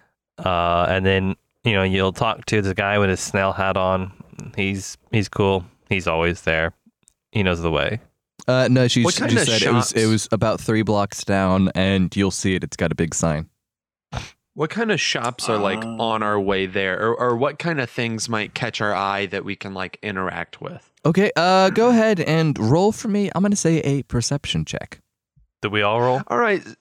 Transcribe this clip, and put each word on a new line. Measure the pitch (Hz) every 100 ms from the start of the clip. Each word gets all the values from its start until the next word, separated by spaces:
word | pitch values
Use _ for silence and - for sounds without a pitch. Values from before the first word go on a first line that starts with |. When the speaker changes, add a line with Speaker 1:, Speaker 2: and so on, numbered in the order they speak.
| _ _ _ -
Speaker 1:
Uh, | 92 87 87 85 87
and | 95 95
then, | 95 95 95 _ _
you | 123
know, | 104
you'll | 95 95 95
talk | 90 117 - -
to | 110
the | 98
guy | 90 101 104
with | 101
his | 92
snail | - 101 98
hat | 95 95 95
on. | 92 95 95 - - - - 110
He's, | 98 98 95 - _
he's | 113 98
cool. | - 101 95 87 _ -
He's | 98 87
always | 82 85 87
there. | - 80 82 - _ _ _ _ _
He | 113
knows | 95 85
the | 82
way. | 76 69 120 - _ _ - -
Speaker 2:
Uh, | 127 120
no, | 127 123
she, | 123
Speaker 3:
What | 120 -
Speaker 2:
she |
Speaker 3:
kind | -
of | 113
Speaker 2:
said | 147 110
it | -
was, | 120 123
Speaker 3:
shops? |
Speaker 2:
it | 113 110
was | 110 -
about | 107 - 90
three | - 110
blocks | 107 104 101 -
down, | - 98 95 95 95 -
and | 95 95 90 -
you'll | 98
see | - 101 92
it. |
It's | 78 -
got | 85
a | 80
big | 82
sign. | - 82 76 82 _ _ _ _ _ _ 131 - - _ -
Speaker 3:
What | 156
kind | 196 226
of | 185
shops | - 151 120 123 -
are, | 107
like, | 101 110 113
Speaker 4:
Uh. | 113
Speaker 3:
on | 113 110
our | 107 104
way | 98 95 95
there? | 98 95 90
Or, | 110 117
or | 123 117
what | 139 147
kind | 170 156
of | 120
things | - 117 113 104
might | 110 104 -
catch | 117 -
our | 104
eye | 95 98 101 101
that | 98 98
we | 98
can, | 101
like, | 98 92 -
interact | 107 95 92 87 82 -
with? | - 175 _ _ 147
Speaker 2:
Okay, | 165 208 -
uh, | 175 190 190
go | 202 240
ahead | 233 220 202
and | - 160 160 139
roll | 107 156 202
for | 220 233
me. | 202 202
I'm | 165
gonna | 202 202
say | 165 165
a | - 139
perception | - 127 113 143 - - -
check. | - - - _ _ _ _ _ _
Speaker 1:
Do | -
we | 104
all | 104 113
roll? | 123 127 -
Speaker 3:
All | 240
right. | 233 190 104 113